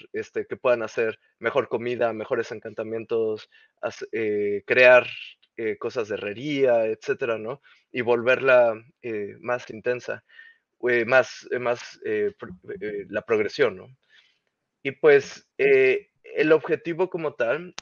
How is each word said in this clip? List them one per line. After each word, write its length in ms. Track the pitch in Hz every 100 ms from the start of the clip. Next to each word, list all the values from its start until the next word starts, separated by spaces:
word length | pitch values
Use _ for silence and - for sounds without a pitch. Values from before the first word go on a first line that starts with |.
| -
este, 340 | 110 107 113 104
que 100 | 110
puedan 260 | 131 120
hacer 360 | 110 - 110 107 _ _
mejor 280 | 113 135 113
comida, 440 | 117 120 117 117
mejores 400 | 110 107 123 110
encantamientos, 1000 | 110 110 107 110 113 110 117 110 107 - _ _ -
hace-, 260 | 117 - -
eh, 500 | 110 110 104 101 101 -
crear, 420 | 123 127 123 120 - - - _ -
eh, 220 | 110 101
cosas 300 | 117 123 104
de 60 | 98
herrería, 680 | 101 104 147 143 131 117
etcétera, 540 | 110 110 - 131 123 107
¿no? 240 | 107 139 _ _ _
Y 120 | 127
volverla, 720 | 117 120 117 127 135 127 120 110 117 _
eh, 340 | 123 107 101 107
más 280 | 117 123 -
intensa, 520 | 110 123 123 - 107 _ - - _ _ - 123
eh, 180 | 120 113
más, 420 | 131 120 - -
eh, 80 | 120
más, 400 | 123 123 - -
eh, 280 | 113 107 104 -
pro-, 160 | 120 92 113 101
eh, 260 | 107 101 92
la 140 | 104
progresión, 540 | - 110 101 - 120 92
¿no? 100 | 110 - _ _ _ _ _ _ _ _
Y 100 | 139
pues, 560 | 135 156 143 135 - _ -
eh, 540 | 135 135 131 135 - _
el 300 | - - 156
objetivo 560 | 156 - 156 170 165 180
como 260 | 175 156
tal 400 | - 117 147 180 -